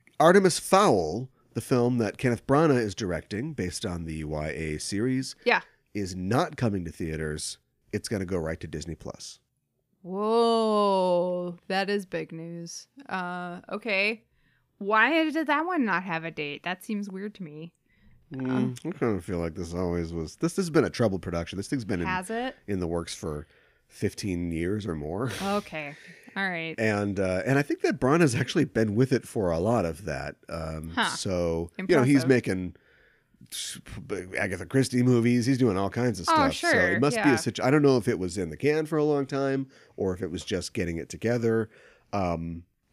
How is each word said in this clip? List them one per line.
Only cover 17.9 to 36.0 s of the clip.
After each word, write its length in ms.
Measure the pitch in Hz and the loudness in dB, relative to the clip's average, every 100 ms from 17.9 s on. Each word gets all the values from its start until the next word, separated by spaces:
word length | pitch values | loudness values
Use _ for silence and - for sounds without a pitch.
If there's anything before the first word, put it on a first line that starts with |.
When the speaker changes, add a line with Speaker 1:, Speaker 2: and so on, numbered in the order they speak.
| _ - - - | _ -20 -20 -12
Speaker 1:
Mm, 420 | 131 127 127 127 123 | -6 -2 0 0 -4
Speaker 2:
Uh, 40 | 156 | -8
Speaker 1:
I 40 | |
kinda 280 | 185 123 95 | -2 0 0
feel 180 | 87 87 | -2 -2
like 160 | 85 | -2
this 200 | 85 85 | -4 -6
always 380 | 87 90 87 82 | -2 0 0 -2
was. 240 | 85 78 - | -4 -8 -2
This 200 | 165 - | -2 -2
has 140 | 175 | 2
been 140 | 151 | 2
a 60 | 98 | 2
troubled 320 | - 113 95 | 2 0 0
production. 340 | 90 85 85 90 | -4 -4 -4 -6
This 120 | 104 | -4
thing's 160 | 143 | -4
been 160 | 104 92 | -2 -2
in, 60 | 85 | -2
Speaker 2:
Has 240 | 185 185 | -4 -4
it? 260 | 226 254 - - | -6 -6 -8 -6
Speaker 1:
in 140 | 101 | -4
the 60 | 85 | -2
works 280 | 85 82 | -2 -4
for 320 | - 85 76 - _ _ _ _ | -8 -6 -8 -10 _ _ _ _
fifteen 640 | - 104 - 107 87 87 | -6 -4 -4 -4 -2 -2
years 360 | 80 87 107 98 | -2 -2 -2 -4
or 80 | |
more. 360 | 80 76 92 127 - | -6 -6 -4 -6 -4
Speaker 2:
Okay. 520 | 196 202 - 160 143 147 - 170 - 196 | -4 -4 -4 -10 -12 -14 -20 -20 -12 -6
All 120 | 196 | -4
right. 260 | 170 160 156 | -4 -6 -2
Speaker 1:
And, 420 | 110 104 101 98 | 0 2 0 0
uh, 220 | 92 92 120 | 0 0 2
and 120 | 135 | 2
I 40 | |
think 200 | 143 330 | 0 0
that 180 | 359 202 | 0 2
Branagh's 340 | 127 165 156 | 2 4 4
actually 300 | 113 127 175 | 2 0 0
been 320 | 131 113 110 104 | 2 2 2 4
with 160 | 131 | 2
it 140 | 127 - | 2 -2
for 240 | - 90 | -2 0
a 80 | 82 | 2
lot 240 | 101 120 | 2 2
of 200 | 85 78 98 | 0 -4 -8
that. 280 | 67 69 - - | -8 -8 -12 -10
Um, 420 | 82 80 80 80 | -8 -8 -8 -6
Speaker 2:
Huh. 160 | 85 175 | -4 -2
Speaker 1:
so, 560 | - 104 90 85 82 85 - | -2 -2 0 0 -2 -4 -6
you 80 | 185 165 | 2 4
know, 60 | |
he's 220 | 127 139 | 6 6
Speaker 2:
Impressive. 40 | 123 | 6
Speaker 1:
making 480 | 127 117 92 90 - _ _ _ _ _ _ - | 4 2 -2 -4 -10 _ _ _ _ _ _ -14
s-, 260 | - - - - - - 95 90 - | -10 -10 -12 -14 -14 -8 -8 -6 -4
Agatha 300 | 101 92 87 | -2 -4 0
Christie 380 | 131 127 123 | 2 2 4
movies. 420 | 123 120 117 120 117 | 6 6 6 4 4
He's 120 | 131 | 4
doing 180 | 123 92 | 4 4
all 140 | 98 | 0
kinds 280 | 117 | 0